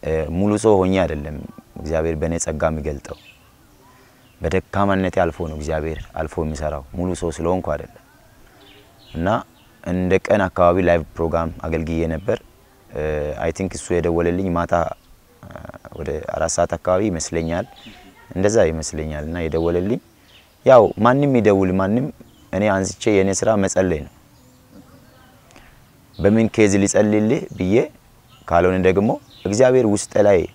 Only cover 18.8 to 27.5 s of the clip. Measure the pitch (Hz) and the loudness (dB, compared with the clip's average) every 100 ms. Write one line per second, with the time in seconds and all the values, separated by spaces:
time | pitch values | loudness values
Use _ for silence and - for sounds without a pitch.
18.8 | 80 78 78 76 73 85 82 80 82 87 | -6 -8 -8 -8 -8 -6 -4 0 0 0
19.8 | 92 120 _ _ _ - _ _ 127 131 | -2 -4 _ _ _ -20 _ _ 6 8
20.8 | 101 - 110 131 143 127 107 98 95 92 | 8 4 2 4 2 4 4 4 2 0
21.8 | 95 113 147 - - _ - 92 104 95 | 0 0 -4 -10 -20 _ -8 -2 0 0
22.8 | 92 92 - 104 95 95 110 107 98 - | -2 -4 0 2 2 0 0 0 0 0
23.8 | 95 80 71 - _ _ _ _ _ - | 0 -2 -6 -18 _ _ _ _ _ -20
24.8 | - - - _ - - _ - - - | -20 -20 -20 _ -20 -20 _ -20 -20 -20
25.8 | _ _ _ - 85 110 110 - 107 98 | _ _ _ 0 2 4 2 4 4 4
26.8 | 98 95 104 107 107 143 - | 2 2 2 2 2 0 -4